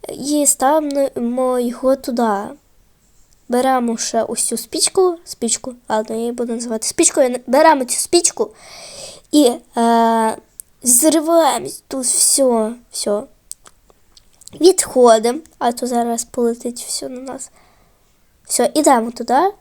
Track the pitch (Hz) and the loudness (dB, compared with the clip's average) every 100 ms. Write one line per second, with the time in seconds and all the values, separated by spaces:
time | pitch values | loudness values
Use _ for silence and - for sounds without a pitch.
0 | - - 269 294 285 - 262 311 302 277 | -12 -10 -4 0 0 2 2 2 0 -2
1 | 277 - 240 247 254 254 240 240 262 269 | -2 -2 -4 -2 -2 0 -2 -2 0 0
2 | 269 240 233 202 214 285 _ _ _ _ | -2 -2 0 0 -4 -14 _ _ _ _
3 | _ _ _ _ _ 240 262 262 240 226 | _ _ _ _ _ 0 2 0 0 -4
4 | - 233 - 233 - 233 - 311 - - | -4 -2 -2 -4 -4 -6 -8 -2 0 2
5 | 370 339 - - 233 - - 247 _ 220 | 2 0 -12 -8 -4 -4 -8 -16 _ -4
6 | 220 226 233 240 240 240 240 220 - - | -2 -4 -6 -4 -6 -6 -6 -6 -6 0
7 | 330 - 254 254 - 254 320 294 247 - | 2 4 0 0 0 4 6 4 0 -4
8 | - 349 339 - 214 - - - - - | 0 0 0 -2 -6 -6 -20 -20 -20 -18
9 | - - _ 294 262 240 _ - 233 233 | -18 -20 _ 4 4 2 _ -2 2 4
10 | 226 226 220 - _ _ - _ 247 240 | 2 2 -2 -4 _ _ -20 _ 0 4
11 | 311 311 311 339 302 240 196 - _ 269 | 4 2 2 4 4 0 -6 -14 _ -8
12 | 247 - - - 262 233 214 240 _ - | -4 0 0 2 2 2 -2 -6 _ -8
13 | - 208 269 _ _ - - _ _ _ | -4 -4 -6 _ _ -20 -20 _ _ _
14 | _ _ _ _ - - 330 381 - 262 | _ _ _ _ -20 2 4 4 0 4
15 | 240 226 220 269 - _ 240 240 247 240 | 6 6 4 -4 -8 _ -2 -2 -4 -2
16 | 233 233 - - 233 240 240 240 - - | -2 -4 -6 -2 -2 -2 -8 -10 -10 -8
17 | 277 254 262 262 - _ _ _ _ _ | -8 -12 -12 -14 -14 _ _ _ _ _
18 | _ _ _ _ _ - 240 - 311 247 | _ _ _ _ _ -2 0 2 4 2
19 | 233 240 240 254 370 403 | 0 -8 0 2 2 -2